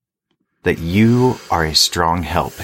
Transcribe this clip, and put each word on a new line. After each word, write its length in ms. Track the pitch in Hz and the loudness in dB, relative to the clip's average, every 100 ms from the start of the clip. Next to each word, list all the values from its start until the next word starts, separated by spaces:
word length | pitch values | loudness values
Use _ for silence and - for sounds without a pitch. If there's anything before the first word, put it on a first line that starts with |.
| _ _ _ _ _ _ | _ _ _ _ _ _
that 160 | - 85 | -4 -4
you 580 | 82 95 113 123 127 113 - | -2 2 4 4 2 0 -4
are 140 | 85 78 | -2 0
a 80 | |
strong 480 | 76 - 87 85 87 | 0 0 0 0 0
help 320 | 73 85 69 - | -2 -4 -4 -8